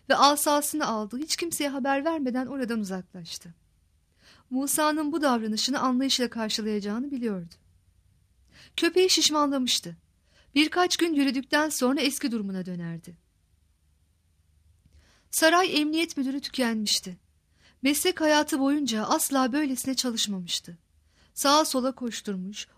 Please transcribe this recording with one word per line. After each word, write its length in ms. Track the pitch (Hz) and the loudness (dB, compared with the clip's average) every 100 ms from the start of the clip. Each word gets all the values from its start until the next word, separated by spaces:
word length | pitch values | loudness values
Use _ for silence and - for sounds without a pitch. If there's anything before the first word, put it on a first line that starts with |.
| - | 0
ve 60 | - | 4
asasını 680 | 269 294 302 294 294 302 277 | 6 4 2 2 0 -2 -2
aldı, 320 | 220 208 247 | -2 -4 -8
hiç 180 | 311 - | -6 -4
kimseye 340 | 339 330 285 | -4 -4 -4
haber 360 | 269 269 277 294 | -2 -2 0 0
vermeden 400 | 330 254 247 262 | -2 -2 -4 -4
oradan 340 | 277 240 233 | -4 -4 -4
uzaklaştı. 720 | 196 190 180 185 165 - 170 165 _ _ _ _ _ _ - - - | -4 -6 -10 -14 -14 -14 -16 -20 _ _ _ _ _ _ -20 -20 -6
Musa'nın 640 | 254 277 - 302 302 302 | -2 0 2 2 2 0
bu 100 | 320 | 0
davranışını 580 | 285 240 220 214 - 262 | 2 2 0 -2 -2 0
anlayışla 500 | 262 254 269 254 240 | 0 2 2 0 -2
karşılayacağını 840 | 240 214 220 214 214 202 220 277 | -4 -4 -4 -2 -2 -2 -4 -6
biliyordu. 420 | 269 233 190 170 - _ _ _ _ _ _ _ _ _ - - - | -4 -4 -4 -8 -16 _ _ _ _ _ _ _ _ _ -20 -14 -2
Köpeği 320 | 339 349 370 | 2 4 4
şişmanlamıştı. 880 | 330 302 302 294 277 247 - 175 170 _ _ _ _ _ 285 | 4 2 2 2 0 0 -2 -6 -14 _ _ _ _ _ 2
Birkaç 420 | 311 359 359 - | 2 2 2 2
gün 160 | 339 | 2
yürüdükten 560 | 294 277 254 254 294 311 | 2 2 0 0 0 2
sonra 320 | - 254 285 | 0 0 2
eski 300 | 285 277 269 | 0 -2 -4
durumuna 340 | 226 196 190 180 | -4 -4 -6 -8
dönerdi. 520 | 180 170 165 175 170 _ _ _ _ _ _ _ _ _ _ _ _ _ _ _ _ _ - _ _ _ | -8 -8 -10 -14 -20 _ _ _ _ _ _ _ _ _ _ _ _ _ _ _ _ _ -20 _ _ _
Saray 500 | - 320 339 370 302 | 2 6 6 4 2
emniyet 360 | 302 311 330 - | 0 0 -2 -2
müdürü 220 | 262 277 | -4 -4
tükenmişti. 760 | - - 240 220 208 - 190 175 _ _ _ _ _ _ | -6 -2 -2 -2 -2 -2 -4 -14 _ _ _ _ _ _
Meslek 380 | 269 294 370 349 | 0 2 0 2
hayatı 380 | 311 302 302 302 | 4 4 4 2
boyunca 440 | 269 294 269 220 | 2 2 0 -2
asla 500 | 214 311 - 269 262 | 0 0 2 2 2
böylesine 420 | 277 302 254 262 262 | 0 -2 -2 -4 -4
çalışmamıştı. 840 | 254 233 208 190 175 - - 170 _ _ _ _ _ | -2 -2 -4 -4 -6 -8 -8 -18 _ _ _ _ _
Sağa 320 | - - 294 302 | -2 4 4 4
sola 260 | 262 247 | 0 -2
koşturmuş, 760 | 254 247 214 - 190 185 208 - | -4 -6 -8 -6 -8 -8 -12 -14